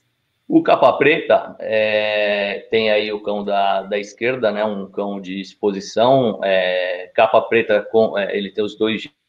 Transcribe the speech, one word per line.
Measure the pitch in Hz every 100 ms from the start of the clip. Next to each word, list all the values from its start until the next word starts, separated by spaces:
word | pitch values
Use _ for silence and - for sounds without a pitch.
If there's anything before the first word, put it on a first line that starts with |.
| _ _ _ _ -
O | 165
capa | 165 170 131
preta, | - 143 160 - 104 92 -
é, | 90 107 107 107 107 104 104 104 101 95 -
tem | 113 110
aí | 107 107
o | 104
cão | 101 104
da, | 101 101 98 98
da | 95 104
esquerda, | 101 - 117 131 107
né? | 104
Um | 110 98 95
cão | - 101 98
de | 92 98
exposição, | 92 - 104 98 - 107 123 135 117 -
é, | 98 95 92 90 90 90 90
capa | - - 113
preta, | - - - 104
com, | - 113 110 101
é, | 92 98
ele | 98
tem | 110
os | 104 -
dois | 110 101 - _